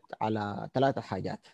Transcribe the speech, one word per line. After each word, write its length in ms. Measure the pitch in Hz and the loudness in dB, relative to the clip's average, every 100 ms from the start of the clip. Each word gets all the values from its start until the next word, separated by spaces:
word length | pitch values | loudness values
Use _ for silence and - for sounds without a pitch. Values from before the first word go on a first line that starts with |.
| - - | -2 -4
على 480 | 110 110 104 104 110 | -2 0 -2 -4 -2
ثلاثة 280 | 127 135 127 | 4 4 2
حاجات. 460 | - 95 98 208 - | -2 -4 -4 -6 -12